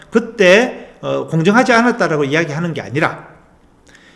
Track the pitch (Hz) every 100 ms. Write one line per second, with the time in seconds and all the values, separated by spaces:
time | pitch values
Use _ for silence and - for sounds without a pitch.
0 | - 233 226 - 180 196 254 - - -
1 | 139 139 131 160 165 226 254 233 240 233
2 | 175 151 139 151 160 147 170 147 101 131
3 | 160 - - - _ _ _ _ _ -
4 | _